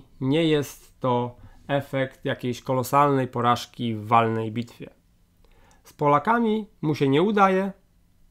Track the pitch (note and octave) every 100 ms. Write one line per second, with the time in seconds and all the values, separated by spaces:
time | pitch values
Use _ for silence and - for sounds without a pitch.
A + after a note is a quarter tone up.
0 | - - C3 D3 E3 D3+ C#3 - - _
1 | C3 B2 A#2+ - - - - C#3+ C#3 C3+
2 | C3 - C#3 B2 B2+ A#2+ - C3 A#2 C#3+
3 | C#3+ C#3 B2+ B2 A#2+ A#2+ - - A#2+ A2
4 | G#2 A#2+ A2+ A2+ A2 A2 A#2 - - _
5 | _ _ _ _ _ _ _ _ - -
6 | D3 C#3+ F3 A#3+ A3+ G#3+ G#3 - D#3 C#3
7 | C#3 C#3 F#3+ G#3 F#3+ F#3+ G3 - _ _
8 | _ _ _